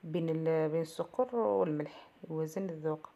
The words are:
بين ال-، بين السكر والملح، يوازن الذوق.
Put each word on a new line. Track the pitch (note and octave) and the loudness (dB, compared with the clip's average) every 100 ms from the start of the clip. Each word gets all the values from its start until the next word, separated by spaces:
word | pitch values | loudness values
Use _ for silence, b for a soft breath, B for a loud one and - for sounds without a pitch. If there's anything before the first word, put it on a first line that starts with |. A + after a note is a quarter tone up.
بين | E3+ E3 E3 | -2 -2 0
ال-، | D#3+ D#3+ D#3+ D#3 | 0 2 2 2
بين | D#3+ | 2
السكر | D#3+ - E3+ - B3+ A#3+ | -2 -4 -4 0 0 2
والملح، | G#3+ G3 F3+ D3+ D3+ - - - - | 4 4 4 2 -4 -8 -20 -18 -6
يوازن | D#3+ D#3 F3 G3 | -4 -2 -2 -4
الذوق. | D#3+ D#3 D#3 - | -2 -2 -2 -6